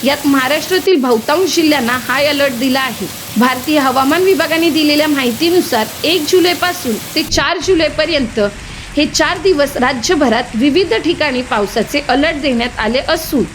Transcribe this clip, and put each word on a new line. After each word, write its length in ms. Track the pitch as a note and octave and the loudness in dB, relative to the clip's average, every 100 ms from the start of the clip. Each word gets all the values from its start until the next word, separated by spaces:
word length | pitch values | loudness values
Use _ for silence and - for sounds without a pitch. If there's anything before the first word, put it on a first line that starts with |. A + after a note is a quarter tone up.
| C4+ | 0
यात 100 | C#4+ | 0
महाराष्ट्रातील 760 | C#4+ C#4 C4 D4+ D4+ F#4 F#4+ F4 | 2 2 2 -2 0 0 2 2
बहुतांश 540 | B3+ A3+ A3+ D#4 F#4 | 2 0 2 0 2
जिल्ह्यांना 360 | E4+ D#4 D4 A#3 | 2 2 2 0
हाय 340 | B3+ A#3 C4 | -2 -2 0
अलर्ट 280 | D4 C#4+ C#4 | 0 2 0
दिला 260 | A#3+ C4 C4 | 0 0 0
आहे. 280 | C4 G3 F#3 - - G#3+ | -2 -6 -8 -10 -6 0
भारतीय 420 | B3 B3+ B3+ D4+ | 0 0 0 2
हवामान 440 | C4+ B3+ C4 E4 | 2 2 2 2
विभागाने 460 | F#4 C#4+ D#4 D#4+ E4+ | 4 2 2 2 2
दिलेल्या 380 | D#4+ D4 D4 D4+ | 2 2 2 2
माहितीनुसार 800 | C#4 B3+ A3 E4+ F4+ - A3+ G#3+ - | 2 0 0 2 2 2 -2 -2 -4
एक 180 | D4 F4 | -2 0
जुलैपासून 760 | D4 F#4 F4 F4 F4+ F4 B3+ G#3+ - | 2 2 2 0 -2 -4 -4 -6 -4
ते 80 | D#4 | -6
चार 340 | - - C#4+ F4 | -2 -2 -2 -2
जुलैपर्यंत 840 | D4+ F4 D4+ - D#4 D4+ A#3 A3+ G3+ - - - - - | 0 2 2 0 -2 0 -2 -2 -2 -4 -14 -14 -6 -2
हे 80 | |
चार 320 | D#4 - D4+ F4+ | 0 0 -2 0
दिवस 400 | F#4+ D4 C#4 - | 0 2 0 0
राज्यभरात 680 | B3 C4 A3+ E4+ C4+ A3 - | -2 -2 -2 2 2 0 -2
विविध 380 | A3 C#4+ C#4+ F4+ | 0 2 2 0
ठिकाणी 480 | A4 D4+ D4 D4+ B3+ | 0 -2 -2 -2 -2
पावसाचे 600 | B3 A3+ G3 A#3 G3+ C#4+ C#4+ | -2 -2 0 -2 -2 -4 0
अलर्ट 260 | C4 D4+ | 0 0
देण्यात 440 | D4+ C#4 A#3+ A#3+ - | 0 -2 0 -2 -4
आले 200 | A3 B3+ | -2 -2
असून 440 | C#4 D#4+ - C#4 E3+ | 0 -2 0 -2 -2